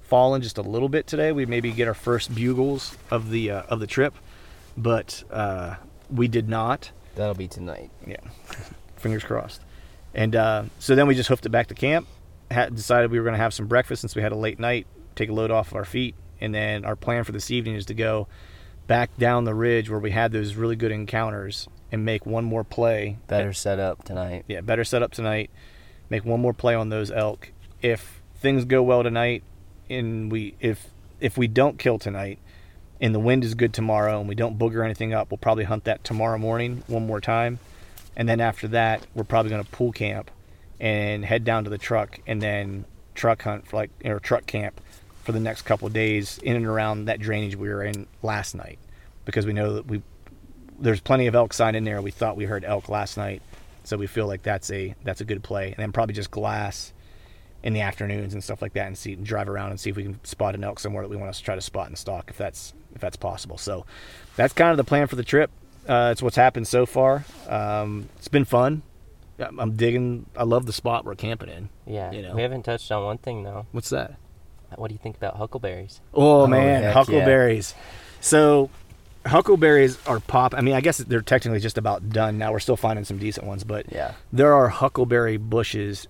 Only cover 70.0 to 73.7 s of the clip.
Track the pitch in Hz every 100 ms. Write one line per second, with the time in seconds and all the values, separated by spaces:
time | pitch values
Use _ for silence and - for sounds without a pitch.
70 | 123 120 - - 120 117 123 107 120 117
71 | - 101 110 113 90 82 98 - - 107
72 | 90 104 92 107 123 127 117 117 - 107
73 | 101 107 - 113 101 101 113